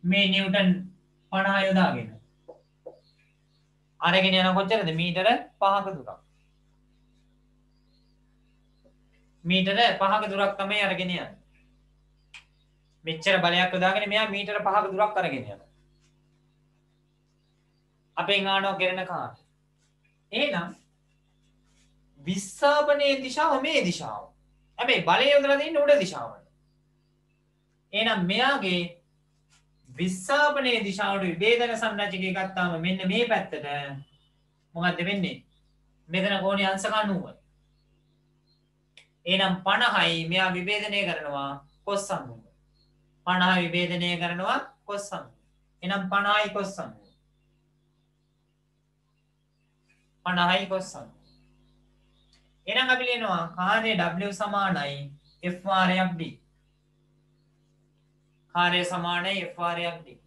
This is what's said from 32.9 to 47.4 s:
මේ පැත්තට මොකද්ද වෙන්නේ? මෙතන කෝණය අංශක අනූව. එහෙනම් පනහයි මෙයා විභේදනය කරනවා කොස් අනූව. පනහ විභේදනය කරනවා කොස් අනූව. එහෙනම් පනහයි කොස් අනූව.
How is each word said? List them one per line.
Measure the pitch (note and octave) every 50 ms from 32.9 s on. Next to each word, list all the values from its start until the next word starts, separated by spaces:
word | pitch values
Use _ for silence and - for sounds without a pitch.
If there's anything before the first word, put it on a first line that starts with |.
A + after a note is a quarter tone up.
| F#3 F#3+ F#3
මේ | F#3 G3 A3+ A#3+
පැත්තට | A#3 A3 F#3 - - - D3 D3 C#3+ C#3+ C#3+ C#3+ C#3 C#3 C#3 C#3+ _ _ _ _ _ _ _ _ _ _ _ _ _ _
මොකද්ද | E3 E3+ F3+ E3+ - F3
වෙන්නේ? | F3+ G3 G3+ F3+ D3 C3+ - - _ _ _ _ _ _ _ _ _ _ _ _ -
මෙතන | D#3+ F#3 F#3+ G3+ G3+ F#3+
කෝණය | F#3+ F#3+ G3 G3 G3
අංශක | F#3+ F#3+ F#3+ G3 G#3+ G#3+
අනූව. | G#3+ G#3+ G3+ G3 E3 - - - _ _ _ _ _ _ _ _ _ _ _ _ _ _ _ _ _ _ _ _ _ _ _ _ _ _ _ _ _ _ _ _ - _ _ _ _ _
එහෙනම් | E3+ F#3 F#3+ G3 F#3+ F#3 F3+
පනහයි | - F#3+ G3+ A3 A#3+ A#3 G#3+ G3 E3+ E3+ E3 E3 E3+ E3
මෙයා | F3 F#3 F#3+ F#3
විභේදනය | F3+ F3+ F3+ F#3 G#3 G#3 G3+ - G3+ G3+ G3
කරනවා | F3 E3 D#3+ D3+ D3 C#3 C#3 C#3 C#3 C#3 C#3 - _ _ _
කොස් | _ - G3+ G3 G3 -
අනූව. | F#3+ D3+ C3 A#2+ A#2 - - - _ _ _ _ _ _ _ _ _ _ _ _ _ _ _
පනහ | F3+ F#3 F#3 F#3 F#3 F#3 F3+
විභේදනය | F3 E3+ D#3+ F3 F3+ E3+ F3+ F3 F3 F3 F3
කරනවා | E3+ E3+ E3+ F3 F3 F#3 G#3 B3 C#4+ - - _ _ _
කොස් | - G3+ G3+ G3+ -
අනූව. | - - - - - _ _ _ _ _ _ _ _ _ -
එහෙනම් | F3+ G3 G3 F#3+ F#3+
පනහයි | G3 G3+ G3+ G3+ G#3 G#3 G#3+ G3+
කොස් | - G#3 G3 F#3+ -
අනූව. | - C#3+ A2+ A2 - - - _ _ _ _ _ _